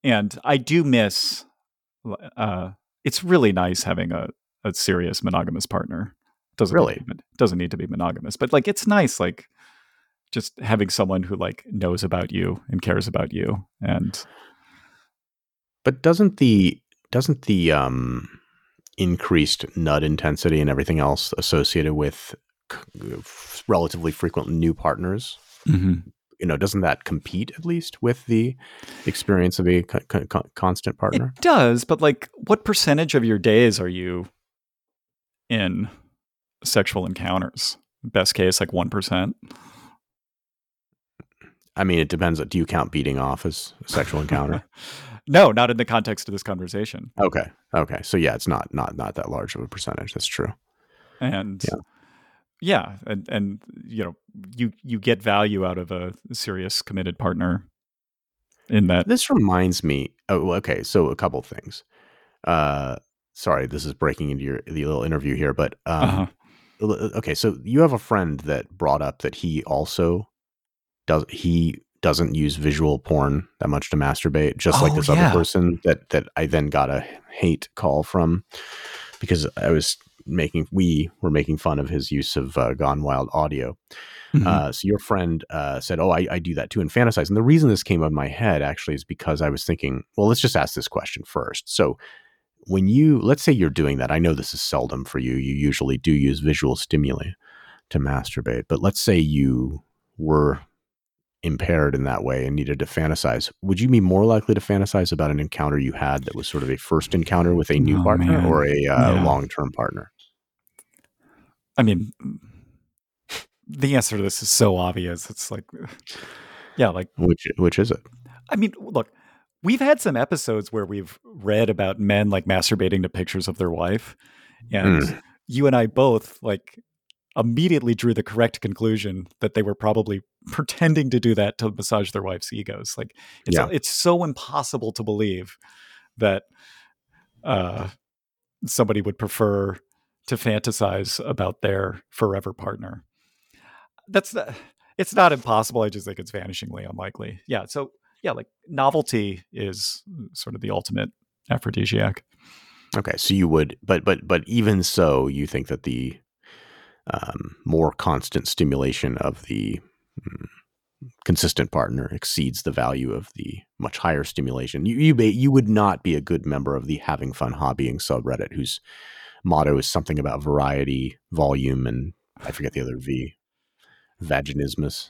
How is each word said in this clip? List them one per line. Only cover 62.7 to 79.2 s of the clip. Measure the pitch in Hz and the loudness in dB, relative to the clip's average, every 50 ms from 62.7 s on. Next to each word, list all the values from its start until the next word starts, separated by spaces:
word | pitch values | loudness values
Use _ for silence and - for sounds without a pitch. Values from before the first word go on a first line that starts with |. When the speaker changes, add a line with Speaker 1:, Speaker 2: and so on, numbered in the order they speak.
| 71 71 69 65 64 - _ _ _ _ _ _ | 0 -2 -4 -6 -8 -10 _ _ _ _ _ _
Speaker 2:
sorry, | _ - - - 71 67 65 | _ -8 -2 0 0 0 0
this | 65 69 76 76 | -4 -6 -8 -8
is | 73 67 | -8 -6
breaking | _ 80 73 - - 76 71 | _ -2 -2 -2 -2 -6 -6
into | 69 69 67 | -4 -6 -6
your, | 67 67 55 - | -6 -8 -8 -10
the | - 78 78 71 | -8 -6 -4 -4
little | 76 76 65 58 | -2 -2 -2 -2
interview | 80 80 73 69 71 65 | -2 -2 -2 -2 -2 -2
here, | 65 76 71 65 | 0 -2 -2 0
but, | - 73 67 - _ _ | 0 -2 -2 -4 _ _
um, | - 82 78 - - | -4 0 0 2 2
Speaker 1:
Uh-huh. | 95 95 95 - _ _ _ _ _ _ _ _ _ _ | 2 0 -2 -4 _ _ _ _ _ _ _ _ _ _
Speaker 2:
l-, | 107 107 101 - 107 107 - | -2 -2 -2 -2 -4 -6 -6
okay, | - - - 78 | -6 -4 -4 -4
so | - - 110 85 67 64 | 0 0 0 -2 -2 -6
you | 104 123 147 | 0 4 4
have | 165 151 131 | 4 4 2
a | 110 | -2
friend | - - 117 101 90 80 73 65 | -2 0 0 2 2 0 -2 -4
that | - 73 73 64 - _ | -4 -4 -4 -4 -4 _
brought | 87 92 85 71 69 73 | -6 -2 2 2 2 2
up | 71 69 - _ | 0 -6 -6 _
that | - 73 - | -6 -6 -6
he | - - 85 78 76 - | -4 -4 -4 -4 -4 -4
also | - 69 69 78 - - - 87 85 87 95 107 _ _ _ _ _ _ _ _ _ _ _ _ _ _ _ _ | -4 -4 -4 -4 -4 -2 0 2 2 2 0 -4 _ _ _ _ _ _ _ _ _ _ _ _ _ _ _ _
does, | - 78 78 - - | 0 0 0 0 -4
he | - - - 87 85 85 82 80 - - _ _ _ _ | -10 -2 0 2 4 4 2 2 -2 -6 _ _ _ _
doesn't | - 82 73 80 85 - 71 | 0 0 2 2 0 0 0
use | 78 76 73 67 | 0 0 0 -2
visual | 73 73 76 73 76 78 76 71 65 | 0 0 0 2 2 2 2 2 0
porn | _ - 78 73 69 71 69 80 90 _ _ _ | _ 0 2 2 2 2 0 -2 -4 _ _ _
that | - 73 | -2 -2
much | 71 71 - - | -2 -2 -2 -2
to | - | -2
masturbate, | 76 71 69 67 - - 82 71 76 76 73 - - | 0 0 0 0 0 -2 0 0 2 0 0 -2 0
just | - - - 131 | 0 2 4 4
like | 139 151 | 4 4
Speaker 1:
Oh, | 147 | 2
Speaker 2:
this | 78 76 - | 2 2 2
Speaker 1:
yeah. | 73 165 175 135 | 4 6 6 6
Speaker 2:
other | 90 87 | 6 4
person | 80 - - 92 87 87 85 82 - | 2 2 2 2 4 4 2 2 2
that, | 87 73 - _ _ | 2 2 2 _ _
that | - 76 - - _ | -2 -2 -2 -2 _
I | - 80 | -4 -2
then | 73 - 78 73 | 0 0 0 0
got | 73 71 71 69 65 | 2 0 0 0 0
a | 69 67 - - - - _ _ | -2 -4 -6 -8 -18 -20 _ _
hate | - - - 87 78 - - - _ | -6 0 2 2 2 0 -4 -16 _
call | - - 80 69 76 | -2 0 0 0 0
from | 76 - - 92 85 82 85 95 - _ - - - - - - - - - - - - - - | -2 0 0 2 2 2 2 0 -2 _ -18 -18 -16 -16 -16 -16 -16 -16 -16 -16 -16 -18 -12 -12